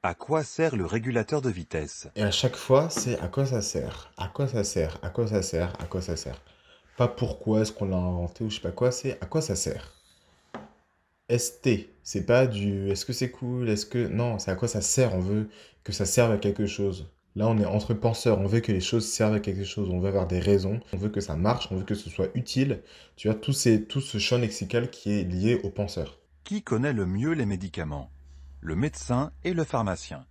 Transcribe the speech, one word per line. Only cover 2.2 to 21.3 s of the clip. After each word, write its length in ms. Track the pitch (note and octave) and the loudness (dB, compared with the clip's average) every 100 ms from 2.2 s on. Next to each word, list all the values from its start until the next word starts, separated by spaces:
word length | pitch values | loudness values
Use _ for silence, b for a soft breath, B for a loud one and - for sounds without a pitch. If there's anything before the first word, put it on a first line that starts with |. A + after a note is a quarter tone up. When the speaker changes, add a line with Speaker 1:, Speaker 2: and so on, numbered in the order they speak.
Speaker 2:
à 100 | G#2 | 0
chaque 260 | F#2 B2+ - | 2 0 -2
fois, 320 | - C3 E3 | 6 6 6
c'est 280 | - B2 A#2 | -2 -2 -2
à 80 | E2+ | -2
quoi 160 | - C3+ | -2 0
ça 160 | B2 | 0
sert ? 500 | G2 E2 A#1+ - - - | -2 -4 -4 -8 -14 -10
À 100 | F2 | -10
quoi 180 | - C3+ | -4 -2
ça 160 | A2+ G2+ | 0 -2
sert ? 320 | F#2 D#2 E2 | 0 -2 -4
À 80 | F2 | -6
quoi 160 | - A2+ | -2 0
ça 140 | G#2 | 0
sert ? 300 | F2+ E2 F2 F2+ | 0 -2 -2 -4
À 60 | E2 | -6
quoi 160 | F#2 | -6
ça 160 | F2+ D#2+ | -4 -6
sert ? 240 | C2 B1+ - b b b _ - | -6 -12 -16 b b b _ 0
Pas 100 | B2 | 0
pourquoi 540 | - B2 - - G#2+ | 0 -4 -2 2 2
est-ce 100 | G#2+ | 2
qu'on 140 | - G2 | -2 -2
l'a 100 | F#2 | 0
inventé 460 | F2+ F2+ F2 - | 0 -2 -4 -4
ou 60 | A2 | -6
je 60 | G#2+ | -4
sais 60 | |
pas 100 | F2+ | -6
quoi, 200 | - B2 | 0 0
c'est 300 | B2 C3+ - | 0 -4 -6
à 40 | - | -4
quoi 160 | D#3+ | -2
ça 140 | D3 - | -2 -2
sert ? 380 | - - - _ _ _ _ _ _ - - _ _ _ _ _ _ | -2 -6 -10 _ _ _ _ _ _ -16 -16 _ _ _ _ _ _
S 320 | A#2+ - - | 0 0 0
T, 340 | C3+ G2+ - _ | 2 2 0 _
c'est 220 | - - - | -6 -4 4
pas 220 | A#2+ C3 | 6 6
du 420 | G#2 G2+ G2 G2 | 2 0 0 0
est-ce 160 | G2 - | -2 -2
que 80 | |
c'est 180 | B2 B2 | -4 -4
cool, 380 | - B2 B2 A#2+ | -4 -6 -2 0
est-ce 160 | G#2+ - | 0 0
que, 220 | B2 A#2 | 0 0
non, 300 | G#2 A#2+ G#2+ | 0 0 -2
c'est 120 | - | -2
à 40 | F#2 | -2
quoi 120 | A#2 | 0
ça 140 | G#2+ | 0
sert, 340 | G2 - B2 F#2 | 0 4 4 2
on 40 | |
veut 260 | F#2 G#2 G#2+ B B B - | 2 0 -2 B B B -8
que 80 | |
ça 120 | G2 G2 | -2 0
serve 280 | - A#2 | 4 4
à 40 | G#2 | 4
quelque 280 | G2+ G2+ G2+ | 2 0 -2
chose. 440 | - G2+ F2+ D#2 _ _ - | 0 -2 -2 -10 _ _ 0
Là, 100 | G#2+ | 2
on 100 | A2 | 4
est 60 | F#2+ | 2
entre 280 | G#2 - | 0 0
penseurs, 460 | G#2+ A#2 A2 B2 G2+ | 0 0 2 4 4
on 60 | G2 | 4
veut 140 | A#2 | 2
que 140 | A#2 | 4
les 80 | G2 | 0
choses 260 | F2+ A#2 G#2+ | 2 0 0
servent 280 | - A2 G#2+ | 2 2 4
à 40 | |
quelque 240 | G#2 F#2 | 0 -4
chose, 260 | F#2+ - F#2+ | -4 -4 -2
on 100 | F2+ | 0
veut 80 | F#2+ | 2
avoir 180 | G2 F2+ | 2 2
des 120 | F2+ | 2
raisons, 420 | E2+ G2+ F#2+ A2+ - | 6 4 4 -4 -4
on 60 | F#2 | -4
veut 100 | G2+ | -2
que 120 | G#2 | -4
ça 160 | G2 | -4